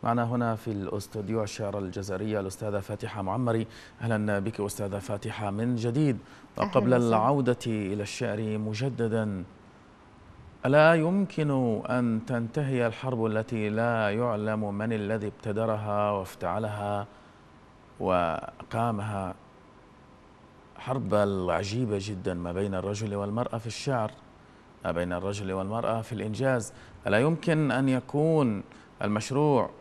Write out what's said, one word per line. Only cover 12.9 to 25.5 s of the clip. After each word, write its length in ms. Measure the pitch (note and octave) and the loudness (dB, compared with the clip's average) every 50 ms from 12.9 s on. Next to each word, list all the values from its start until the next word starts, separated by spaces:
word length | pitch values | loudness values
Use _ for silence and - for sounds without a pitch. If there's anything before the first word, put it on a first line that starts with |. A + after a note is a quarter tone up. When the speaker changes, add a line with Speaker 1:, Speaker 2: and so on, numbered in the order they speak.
| G#2+ - - C3 B2+ A2+ A2+ | 0 -2 -4 -4 -2 0 0
Speaker 1:
التي 440 | A2+ G#2+ G#2+ A2 - A#2+ A2 G#2+ G#2 | 0 2 0 -2 -2 -2 -2 -2 0
لا 400 | G#2+ A2 A#2 A#2+ A#2 A2+ G#2+ G#2 | 0 2 2 2 2 2 2 2
يعلم 680 | G2+ A2+ A#2+ A#2+ A2 G#2 G#2+ G#2+ A2 G#2+ G#2+ G2+ G2 | 2 2 0 0 0 0 0 -2 -2 -2 -2 -4 -4
من 160 | G2+ G#2+ A#2 A#2 | -4 -2 -2 -2
الذي 340 | G#2+ G#2 G2+ A2 A2 G2+ | -2 -2 -2 -2 -2 -2
ابتدرها 840 | G#2 - - - A2+ G2+ G#2 A2+ A2+ G#2+ G#2 G#2 G#2+ G#2 G#2 G#2 G#2 | -6 -8 -8 -6 -4 -2 0 0 0 0 -2 -2 -2 0 2 2 2
وافتعلها 960 | G#2 G2 F#2 F2 - - - F2 F2 G#2 A2+ G#2+ G#2 G#2 G2+ G2+ G#2 G2+ G2+ - - - - - - - - - - - - - - - - - - - | 0 0 -2 -6 -8 -6 -4 -2 -2 -2 -2 -4 -4 -4 -4 -2 -2 -2 -4 -8 -12 -20 -20 -20 -20 -20 -20 -20 -20 -20 -20 -20 -20 -20 -20 -20 -10 -4
وقامها، 1400 | F#2 F#2 F#2 F2+ F2 E2 D#2 - - - - - - - - A2+ A#2 A#2+ A2 G2+ G2+ G#2+ G#2 G2 F#2+ F2+ F#2 - - - - - - - - - - - - - - - - - - - - - - - - - - - - | 0 2 4 4 4 2 0 -2 -6 -10 -14 -16 -14 -6 -2 0 0 0 0 -2 -4 -4 -4 -4 -4 -6 -8 -10 -16 -20 -20 -20 -20 -20 -20 -20 -20 -20 -20 -20 -20 -20 -20 -20 -20 -20 -20 -20 -20 -20 -20 -20 -20 -20 -20
حرب 360 | - - B2 C3 C3+ A#2 G2+ G#2 | -14 -6 -4 -4 -2 0 2 4
العجيبة 840 | G#2 G2+ G2+ G2 F#2+ F2+ F2+ E2+ E2 G2+ G2 G#2 A#2+ B2+ A2 G#2 G2 | 4 4 4 2 0 0 2 2 0 0 -2 -2 -2 -2 0 -2 -2
جدًا 320 | F#2+ G#2+ G#2 F2+ F#2 F#2+ F2+ | -4 -4 -8 -4 -4 -4 -4
ما 180 | F2 F2 F2 | -4 -4 -4
بين 240 | F2 F#2 G2+ G2+ F#2+ | -2 -2 -2 -2 -2
الرجل 400 | F#2 F2+ G2 G#2 G2+ A2 G#2 G2+ | -2 -2 -4 -4 -4 -4 -4 -4
والمرأة 420 | G2+ G2+ G2+ G#2 A#2 B2 - - | -4 -4 -2 -2 -2 -2 -2 -4
في 100 | A2+ G#2+ | -6 -6
الشعر، 440 | A2+ G#2 - - C#3+ C3+ A#2+ G#2+ G#2+ - - - - - - - - - - - - - - - | -8 -10 -6 -4 -2 0 0 0 -2 -4 -10 -20 -20 -20 -20 -20 -20 -20 -20 -20 -20 -20 -8 -4
ما 60 | F2 | -4
بين 220 | E2 E2+ F2+ F2+ F2+ | -2 0 -2 -2 -2
الرجل 380 | F2 F#2 G2 G#2 G2+ G2+ F#2+ | -2 -2 -4 -4 -4 -4 -4